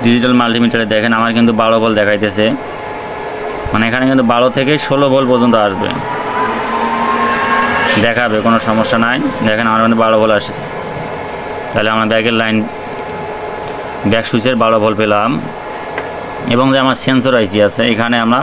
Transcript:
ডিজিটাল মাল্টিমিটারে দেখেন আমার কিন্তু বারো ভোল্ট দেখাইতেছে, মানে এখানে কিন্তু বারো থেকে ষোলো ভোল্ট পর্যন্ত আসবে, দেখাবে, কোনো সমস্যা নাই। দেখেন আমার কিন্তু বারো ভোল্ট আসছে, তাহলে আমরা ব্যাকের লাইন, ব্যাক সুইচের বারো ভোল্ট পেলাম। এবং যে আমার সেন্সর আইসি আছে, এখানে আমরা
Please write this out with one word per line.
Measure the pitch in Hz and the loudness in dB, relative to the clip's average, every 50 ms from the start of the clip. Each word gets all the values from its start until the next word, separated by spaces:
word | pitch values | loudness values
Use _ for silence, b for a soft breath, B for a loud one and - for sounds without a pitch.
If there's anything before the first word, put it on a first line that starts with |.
| 113 | 4
ডিজিটাল | 117 120 120 120 127 123 123 | 4 4 4 4 2 4 2
মাল্টিমিটারে | 120 117 113 120 120 117 117 117 113 104 110 | 2 2 2 2 2 2 2 0 0 0 0
দেখেন | 107 107 117 113 110 | 0 2 2 2 2
আমার | 113 117 113 | 2 0 2
কিন্তু | 117 117 117 113 107 | 2 2 2 4 2
বারো | 113 113 113 113 | 2 2 4 2
ভোল্ট | 110 113 110 104 | 2 2 2 2
দেখাইতেছে, | 104 101 107 101 107 104 95 104 107 113 131 - - - - - - - - - - - - - - - - - - - - - - - | 2 2 2 2 0 0 0 2 0 0 0 -2 -6 -10 -10 -10 -10 -10 -10 -10 -10 -10 -10 -10 -10 -10 -8 -8 -8 -8 -8 -6 -6 -2
মানে | - 107 113 113 | 0 0 0 0
এখানে | 117 131 131 131 | 0 0 0 2
কিন্তু | 135 131 123 117 | 2 2 2 2
বারো | 120 120 123 127 - | 4 4 2 2 2
থেকে | 139 131 131 151 143 - | 0 0 2 0 0 0
ষোলো | - 139 139 143 135 131 | 0 0 2 2 4 4
ভোল্ট | 135 135 123 | 2 4 2
পর্যন্ত | 127 120 120 120 117 110 104 | 2 4 4 4 4 4 2
আসবে, | 101 98 95 101 98 95 95 - - - - - - - - - 104 - - - - - - - - - - - - - - - - - - - - - - - - - - - - 107 107 104 | 2 0 -2 -4 -4 -4 -4 -6 -6 -6 -6 -6 -4 -4 -4 -2 -2 -4 -4 -4 -4 -4 -4 -2 -2 -2 -2 -2 -2 -2 -2 -2 -2 -2 -2 -2 -2 0 -2 -2 -2 -2 -2 -2 0 0 2 2
দেখাবে, | 117 113 117 123 113 107 107 104 | 2 2 0 0 0 0 0 2
কোনো | 117 117 110 - | 2 2 2 2
সমস্যা | 113 110 110 107 104 123 113 113 | 0 0 0 0 0 0 0 2
নাই। | 117 123 147 156 - 123 - - | 0 0 0 -2 -4 -4 -2 0
দেখেন | 110 107 110 117 113 | 0 0 2 0 2
আমার | 110 110 113 | 2 2 4
কিন্তু | 113 117 113 113 | 2 4 4 4
বারো | 110 110 107 | 4 4 4
ভোল্ট | 107 110 107 | 4 4 2
আসছে, | 101 - - - - - - - - - - - - - - - - - - - - - - - - - - | 0 0 -4 -8 -8 -8 -8 -10 -10 -10 -8 -8 -8 -8 -8 -10 -10 -10 -10 -10 -10 -10 -10 -10 -10 -8 -4
তাহলে | - 113 107 110 110 | -2 0 0 2 2
আমরা | 110 110 107 | 2 2 2
ব্যাকের | 113 110 110 117 117 113 | 2 2 2 2 0 0
লাইন, | 113 110 110 110 107 120 - - - - - - - - - - - - - - - - - - - - - - - - - - - 104 | 0 2 0 0 -2 -2 -8 -10 -10 -10 -10 -10 -8 -8 -8 -10 -10 -10 -10 -10 -10 -10 -10 -10 -10 -10 -10 -10 -10 -10 -10 -4 -2 0
ব্যাক | 110 113 113 - | 0 0 0 0
সুইচের | - 117 110 131 127 113 113 | -2 0 0 0 2 2 2
বারো | 113 113 110 107 | 4 4 4 2
ভোল্ট | 110 104 98 | 2 2 2
পেলাম। | 110 107 104 104 104 120 147 - - - - - - - - - - - - - - - - - - - - - - - 120 | 2 2 2 2 2 0 -2 -2 -4 -8 -10 -10 -10 -10 -10 -10 -10 -8 -8 -8 -8 -8 -10 -10 -10 -10 -10 -8 -4 0 2
এবং | 120 131 135 135 | 2 2 2 2
যে | 135 131 | 2 2
আমার | 131 127 - - | 0 0 0 -2
সেন্সর | 135 131 127 117 135 123 117 | 0 0 2 2 4 2 2
আইসি | 110 92 101 104 104 | 2 2 2 2 2
আছে, | 101 - - 120 120 113 | 2 2 0 0 0 2
এখানে | 104 117 117 120 117 113 | 0 0 0 0 0 2
আমরা | 113 120 131 | 2 2 0